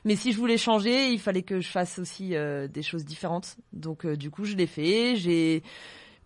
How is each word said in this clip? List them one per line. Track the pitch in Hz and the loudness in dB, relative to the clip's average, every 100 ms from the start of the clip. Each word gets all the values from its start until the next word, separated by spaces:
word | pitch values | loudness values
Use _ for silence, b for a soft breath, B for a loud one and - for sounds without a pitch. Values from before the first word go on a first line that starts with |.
Mais | 214 202 | 0 2
si | 254 | 2
je | 214 | 2
voulais | 233 226 | 4 4
changer, | 233 220 208 247 269 | 4 4 4 4 4
il | 233 | 2
fallait | 202 185 | 0 0
que | 180 190 | 0 -4
je | 180 | -2
fasse | 185 180 - | -2 -2 -4
aussi, | 180 - 190 | -10 -8 -4
euh, | 160 147 143 139 | -2 -2 -4 -6
des | 143 | -6
choses | 147 170 | -6 -6
différentes. | 147 156 175 - - - - | -8 -6 -4 -4 -6 -18 -16
Donc, | - 160 156 165 | -12 -10 -6 -4
euh, | 151 | -4
du | 143 | -4
coup, | 160 | -6
je | 208 196 | -4 0
l'ai | 170 | 0
fait. | - 156 214 247 | 0 2 4 4
J'ai | 233 175 165 160 160 B B B B B B | 2 2 4 4 2 B B B B B B